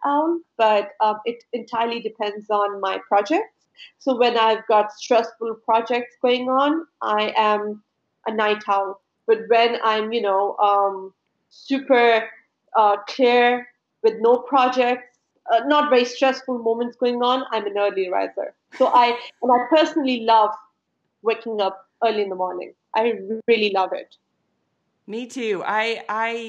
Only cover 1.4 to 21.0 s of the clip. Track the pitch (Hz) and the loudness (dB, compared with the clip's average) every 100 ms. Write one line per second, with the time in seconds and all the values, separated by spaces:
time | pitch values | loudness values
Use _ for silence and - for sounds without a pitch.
1.4 | _ 240 220 233 233 233 214 220 208 214 | _ -12 -8 -4 -4 -6 -8 -8 -8 -8
2.4 | 208 208 202 202 190 190 - 202 208 339 | -4 -2 -2 -4 -6 -6 0 0 2 -2
3.4 | 453 _ _ - - _ - 240 240 226 | -4 _ _ -20 -20 _ -2 0 2 2
4.4 | 226 214 - 214 208 - - 233 233 - | 2 0 2 2 2 -4 0 0 0 -6
5.4 | 226 220 - 226 233 247 240 _ 247 247 | -10 -6 -2 0 0 -4 -6 _ 0 0
6.4 | 254 262 285 320 330 - 220 214 214 220 | 0 0 2 0 -6 -8 -4 -2 0 0
7.4 | 214 208 208 214 _ _ _ _ 220 214 | 2 0 -2 -10 _ _ _ _ -6 -2
8.4 | 214 208 208 196 190 196 _ _ - 220 | -2 -2 -2 -2 -2 -8 _ _ 0 0
9.4 | 190 226 233 233 220 214 214 233 208 190 | 2 4 2 0 0 0 -2 -2 0 0
10.4 | 202 - 202 202 196 196 190 _ _ _ | 0 2 2 4 2 -2 -12 _ _ _
11.4 | _ - - 269 269 254 233 226 220 - | _ -16 -4 -2 2 4 4 2 -2 -12
12.4 | _ _ _ 220 208 202 - - 247 240 | _ _ _ 2 2 2 -4 0 4 4
13.4 | 240 247 247 _ _ _ 220 208 226 247 | 4 0 -6 _ _ _ 0 2 2 2
14.4 | - 269 254 254 247 247 - _ _ _ | 2 2 2 2 0 -2 -8 _ _ _
15.4 | - 233 262 294 285 247 247 - 269 254 | 0 0 2 2 4 2 2 0 0 0
16.4 | - 247 226 226 240 - 247 240 247 269 | -4 -4 -2 -2 -4 -4 -2 0 0 0
17.4 | 269 220 208 202 202 190 185 - 190 - | -2 -6 -4 -2 -2 -2 -2 -2 -4 -6
18.4 | - - _ - 254 247 240 233 - - | -10 -12 _ 0 2 4 2 0 -8 -4
19.4 | 247 247 247 311 311 330 262 247 226 226 | 0 0 2 2 2 0 -2 -2 2 4
20.4 | 214 - _ _ _ _ | 2 -2 _ _ _ _